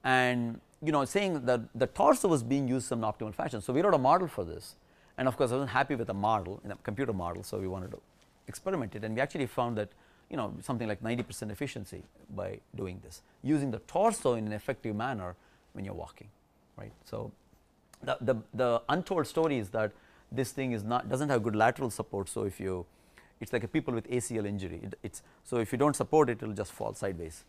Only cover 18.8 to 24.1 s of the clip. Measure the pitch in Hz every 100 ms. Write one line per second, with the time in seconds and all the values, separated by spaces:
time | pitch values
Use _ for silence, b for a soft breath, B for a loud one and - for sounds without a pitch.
18.8 | - 156 175 185 135 - 160 135 98 110
19.8 | 107 - b b b 127 123 - 131 117
20.8 | 104 123 - 131 147 127 110 107 113 135
21.8 | 131 - - 98 95 110 104 - 95 92
22.8 | 87 b b b b _ 110 120 113 160
23.8 | 139 117 -